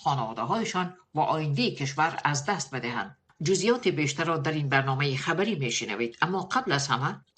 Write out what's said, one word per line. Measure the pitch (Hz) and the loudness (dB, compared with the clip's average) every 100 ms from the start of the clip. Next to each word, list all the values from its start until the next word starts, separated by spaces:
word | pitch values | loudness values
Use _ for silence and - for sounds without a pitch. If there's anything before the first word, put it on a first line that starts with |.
خانواده‌هایشان | 165 135 113 113 117 214 190 185 180 - _ 151 | -2 0 -2 -2 -2 0 0 0 -2 -4 _ 0
و | |
آینده | 151 156 151 139 240 | 2 2 0 2 0
کشور | - 139 - 160 - | 0 -4 0 0 2
از | 143 143 170 | -2 0 0
دست | 190 - 131 | -2 -2 -6
بدهند. | 120 117 98 - _ - | -4 -6 -6 -10 _ -6
جزئیات | 156 190 196 240 202 | 0 2 4 4 2
بیشتر | 151 143 - | 2 0 0
را | 165 165 | 0 0
در | 147 | 0
این | 156 143 | 0 2
برنامه | 139 135 131 143 135 | 2 2 0 0 0
خبری | - 165 208 185 | -2 0 0 0
می‌شنوید، | 127 117 107 101 117 - | -2 -2 -4 -2 -2 0
اما | 160 190 - | 0 0 0
قبل | 262 254 | -2 2
از | 139 139 | 0 2
همه | 120 143 214 - | 0 0 -4 -14